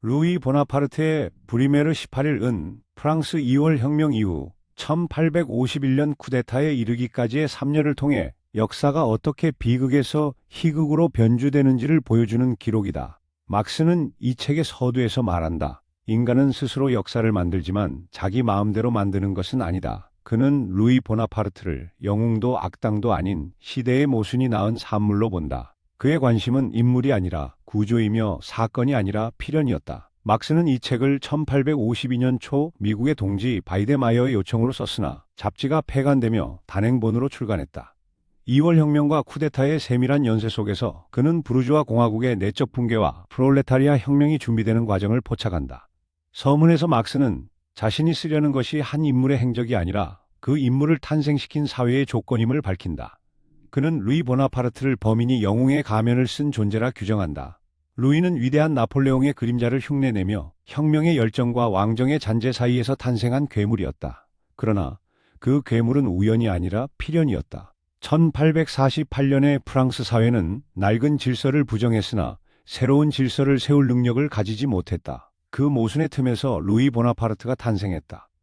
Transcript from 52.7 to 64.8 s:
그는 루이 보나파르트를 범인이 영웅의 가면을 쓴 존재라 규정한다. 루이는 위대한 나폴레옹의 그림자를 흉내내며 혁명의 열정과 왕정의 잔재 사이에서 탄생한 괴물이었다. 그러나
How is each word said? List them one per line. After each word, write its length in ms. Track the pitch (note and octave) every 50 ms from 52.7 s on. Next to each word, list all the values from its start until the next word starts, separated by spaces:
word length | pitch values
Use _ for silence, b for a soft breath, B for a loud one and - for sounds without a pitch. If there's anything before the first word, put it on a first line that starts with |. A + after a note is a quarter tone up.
| F#2+ F2+ - F#2+ D#2+ C2 A#1 G#1+ - _ _ _ _ _ _ _ _ _ _ -
그는 280 | - - C3+ D#3+ E3 D3
루이 240 | G2 G2+ C3+ D#3+ E3+
보나파르트를 720 | A#2+ B2+ B2+ C#3 C3 - B2+ B2 B2 A#2 - C3 C3+ C3
범인이 480 | A2 - G#2+ A2 A2+ A#2+ A#2+ C3 B2 G#2
영웅의 400 | G2 G2+ A2+ B2+ C3 C#3 D3 B2
가면을 460 | - G#2+ G#2+ A2+ A#2 A#2+ B2 B2+ A#2
쓴 240 | - - D3 D3 C#3
존재라 400 | - G#2+ G#2 G2 A2 A2+ B2+ B2+
규정한다. 680 | - G#2+ F#2+ A2 G#2 F#2+ D#2 D2 C#2+ C2+ C2+ - _ _ _ _ _ _ _ _
루이는 400 | - A#2+ C3 C#3+ D#3 F3 F3+ F3
위대한 380 | C#3+ A#2 C3 C3 D3 D3+ D#3+ D#3
나폴레옹의 580 | C3 A#2 A2+ - C#3 C#3 C3+ C3 C3 B2+ C#3+ C#3
그림자를 480 | - - A#2 A#2+ B2 A#2 A#2 A#2+ C3+
흉내내며 720 | B2 - C#3+ C#3 C3+ C3 A2+ G2+ F#2 F#2 G#2 G2+ D2+ - - _ _
혁명의 500 | _ - - D3+ D#3 D3+ D3+ D3+ E3 E3+
열정과 520 | C#3 A#2 A2+ G#2 - B2+ A#2+ A#2+ B2 A#2+ A#2
왕정의 520 | G2 F#2 G2+ A2 A2+ A2 B2+ C3 D3 C#3+
잔재 320 | - G2+ A2 A#2 G#2+ C3 B2
사이에서 420 | - B2+ B2 B2 B2 A#2 A2 C3+
탄생한 540 | - - B2+ B2 A2 G#2+ A#2+ A#2+ C3+ D3 C#3+
괴물이었다. 800 | - A2 G#2 G#2 A2+ G#2+ F#2+ C2 - _ - C#2+ C2+ - _ _ _ _ _ _ _
그러나 460 | - - A2 G#2+ G2+